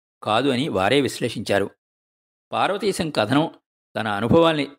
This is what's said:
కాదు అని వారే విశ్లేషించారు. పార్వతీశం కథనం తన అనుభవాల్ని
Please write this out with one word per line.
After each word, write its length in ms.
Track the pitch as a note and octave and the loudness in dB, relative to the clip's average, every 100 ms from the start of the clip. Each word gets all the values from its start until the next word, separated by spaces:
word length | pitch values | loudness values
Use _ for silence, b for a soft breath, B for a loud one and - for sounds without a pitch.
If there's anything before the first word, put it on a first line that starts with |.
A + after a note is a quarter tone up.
| _ _ | _ _
కాదు 260 | G#2+ A2 C#3 | -2 0 0
అని 200 | A#2+ D3+ | -2 -2
వారే 320 | G2 G2 C#3 | 0 2 2
విశ్లేషించారు. 680 | B2 - A#2+ A#2 G2 G2 G2+ _ _ _ _ _ _ _ - | 0 -2 -6 -6 -2 0 0 _ _ _ _ _ _ _ -8
పార్వతీశం 580 | A2+ D3 G3 G#3 F#3 E3 | -2 -2 -2 -2 -2 -4
కథనం 440 | - G#2+ C#3 D#3+ - _ _ _ - | -2 2 2 0 -6 _ _ _ -6
తన 120 | A2 | -4
అనుభవాల్ని 600 | G2+ A#2 E3 E3 D#3 C#3 | -2 2 4 4 2 -4